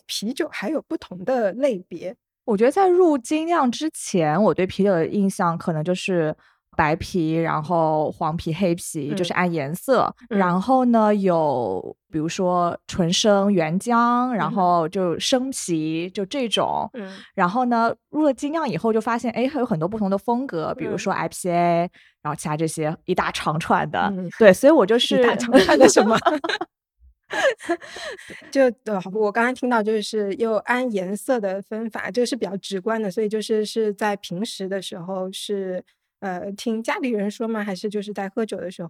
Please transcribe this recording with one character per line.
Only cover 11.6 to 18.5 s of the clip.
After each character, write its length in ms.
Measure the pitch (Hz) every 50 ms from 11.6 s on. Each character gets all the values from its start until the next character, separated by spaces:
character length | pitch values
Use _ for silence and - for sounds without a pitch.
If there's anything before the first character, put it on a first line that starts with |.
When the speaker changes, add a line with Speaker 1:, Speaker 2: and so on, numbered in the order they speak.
| 117 95 95 92 - - - _ _ _
Speaker 2:
比 100 | - 156
如 100 | 151 170
说 480 | - - 185 180 180 180 175 170 - - _
纯 240 | - - - 170 165
生、 400 | 185 - - 214 202 196 196 208
原 260 | 202 175 160 156 165 190
浆， 480 | - 240 240 233 240 240 240 240 247
Speaker 1:
嗯 20 | 254
哼。 60 | 247
Speaker 2:
然 140 | 190 156 156
后 380 | - 196 180 180 175 170 160
就 300 | 160 - 196 185 175 156 -
生 300 | - - 269 247 254 269
啤， 580 | 262 - - - 170 156 156 160 160 160 170 185
就 120 | 185 208 196
这 220 | 185 - 285 247
种。 420 | 208 - 196 143 - 73 73 - 214 -
Speaker 1:
嗯。 240 | 240 196 190 190 190 - - -
Speaker 2:
然 160 | 196 185 175
后 160 | 196 254 254
呢， 260 | 240 240 226 233 233 - _ _ -
入 100 | - 302
了 100 | 311 285 254
精 180 | - 294 277